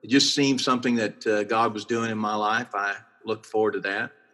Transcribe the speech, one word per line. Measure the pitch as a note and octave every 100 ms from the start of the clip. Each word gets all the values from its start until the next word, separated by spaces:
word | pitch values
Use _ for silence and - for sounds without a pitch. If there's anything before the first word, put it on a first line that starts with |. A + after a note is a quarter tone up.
it | G#2+
just | C3+ C#3
seemed | - C#3 C3
something | - B2 B2 A#2+
that, | G#2 - A2+
uh, | G#2
God | G2+ A2+ A#2
was | G#2+
doing | G2+ A#2 A2+
in | A2
my | G#2+
life. | G#2+ G#2+ A2+ A#2+
I | G2+ G2+ G2 - _ -
looked | A2 -
forward | A2 A2
to | G2+
that. | F#2+ G2+ A#2 - _